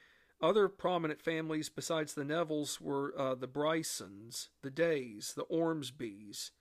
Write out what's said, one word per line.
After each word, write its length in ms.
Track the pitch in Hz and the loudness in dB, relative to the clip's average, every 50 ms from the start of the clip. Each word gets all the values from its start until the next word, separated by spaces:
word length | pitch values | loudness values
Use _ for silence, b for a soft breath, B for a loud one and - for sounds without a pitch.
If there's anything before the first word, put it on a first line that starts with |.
| b b b b b b b b | b b b b b b b b
Other 260 | 160 165 202 214 202 185 | 4 6 8 8 6 6
prominent 540 | 196 - - 180 180 170 165 156 151 - | 4 0 0 2 2 2 2 0 -2 -2
families 480 | - 165 165 160 160 160 156 151 156 - | 0 0 0 0 0 0 -2 -2 -2 -4
besides 440 | - - - - 170 160 156 151 - | -6 -6 -4 0 0 0 0 -2 -2
the 120 | 151 139 | -4 -2
Nevilles 560 | 143 151 170 170 156 151 151 147 139 - - | 0 0 0 0 2 0 0 0 -2 -4 -6
were, 320 | 160 156 143 139 139 143 - - | -4 -2 0 0 0 -2 -2 0
uh, 180 | 135 131 131 | 0 0 0
the 120 | 127 127 127 | 0 -4 -4
Brysons, 1000 | 131 143 147 156 165 165 156 - - - 107 92 101 101 110 117 123 - - - _ _ | -2 0 2 2 2 2 0 -2 -4 -6 -8 -10 -12 -14 -14 -12 -10 -10 -10 -10 _ _
the 80 | - 139 | -10 -6
Days, 640 | 131 156 170 170 160 143 127 120 104 104 - - - - | 0 2 4 4 4 2 0 -4 -8 -8 -8 -8 -6 -6
the 80 | - | -4
Ormsbys. 1080 | - 160 160 165 165 165 156 139 123 127 147 123 113 98 101 107 101 101 - - - - _ | 0 0 2 2 2 2 0 -2 -6 -6 -6 -8 -8 -8 -10 -12 -12 -10 -10 -10 -10 -12 _